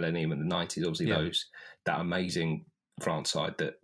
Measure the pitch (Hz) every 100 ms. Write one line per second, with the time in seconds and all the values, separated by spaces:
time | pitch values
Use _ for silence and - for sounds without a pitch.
0 | 82 85 80 73 80 87 85 - 85 80
1 | 78 82 80 - - - - - - 78
2 | 87 90 90 87 82 78 - _ _ -
3 | 87 80 - 82 87 - 76 -